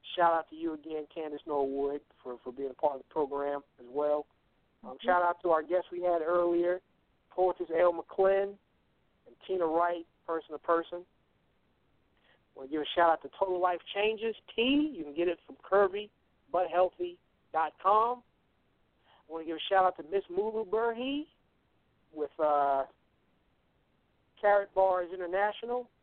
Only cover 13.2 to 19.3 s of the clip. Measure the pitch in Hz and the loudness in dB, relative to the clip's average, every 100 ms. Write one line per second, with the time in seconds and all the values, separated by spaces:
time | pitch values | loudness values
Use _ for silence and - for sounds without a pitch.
13.2 | 135 - 196 180 180 175 - 202 214 220 | -2 -4 -2 0 0 -2 -6 -2 -2 -2
14.2 | 226 214 - - 247 285 311 226 147 143 | -6 -8 -10 -2 2 2 2 -4 -10 -2
15.2 | 175 170 - 135 - 196 196 196 208 _ | -2 -2 -10 -20 0 4 4 0 -10 _
16.2 | _ _ _ 175 180 175 185 - 180 175 | _ _ _ -2 0 2 0 0 -10 -10
17.2 | _ _ _ 156 156 _ 190 214 233 247 | _ _ _ -2 -2 _ 4 4 2 -2
18.2 | _ _ _ _ _ _ _ _ _ _ | _ _ _ _ _ _ _ _ _ _
19.2 | _ | _